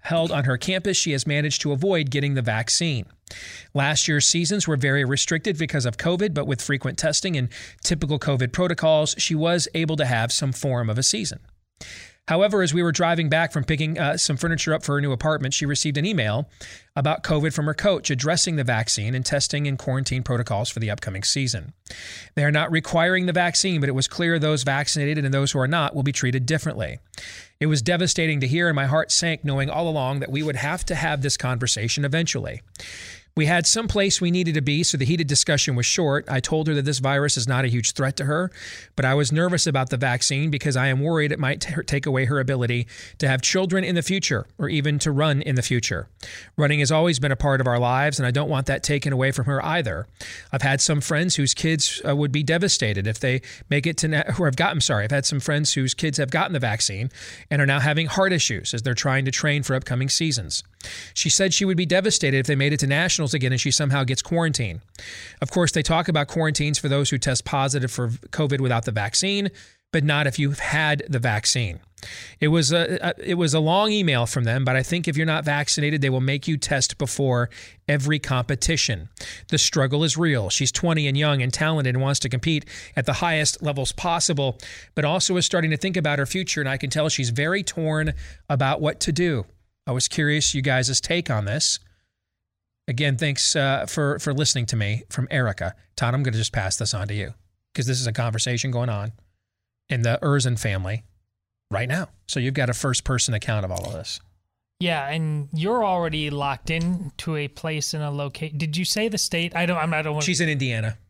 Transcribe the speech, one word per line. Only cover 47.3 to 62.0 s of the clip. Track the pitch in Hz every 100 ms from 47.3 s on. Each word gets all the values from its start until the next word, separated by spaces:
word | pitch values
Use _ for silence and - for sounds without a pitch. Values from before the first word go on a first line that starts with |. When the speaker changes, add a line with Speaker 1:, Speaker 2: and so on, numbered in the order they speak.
Speaker 1:
a | 131
part | 147 135
of | 127
our | 120
lives, | 123 127 143 143
and | 127
I |
don't | 123 147
want | 143 139
that | 135
taken | - 147 147
away | 135 131
from | 131 127
her | 139
either. | - 165 123 80 - _ - - -
I've | 135
had | 143 139
some | - 147
friends | - 151 180
whose | - 139
kids, | - 160 160 - - -
uh, |
would | 143 147
be | 139
devastated | 151 165 190 - 113 98
if | 101 107
they | 135 127 - - -
make | 147
it | 151 165
to | 160
na-, | 151 -
who | 127
have | 170
gotten, | 131 180 185
sorry, | - 113 107
I've |
had | 143 131
some | 143
friends | - 147 147
whose | - 131
kids | - 160 143
have | 139
gotten | 156 190
the | 160
vaccine | 120 107 - 98 123 - - - -
and | 143
are | 139
now | 139
having | 135 151 160
heart | - 190
issues | 180 - 107 -
as | 120
they're | 120
trying | 120 - 131
to | 135
train | 131 156 143
for | 127
upcoming | 131 - 123 135
seasons. | - 160 127 90 - - _ - - -
She | - -
said | - 190
she | 160
would | 196 175
be | 180
devastated | 175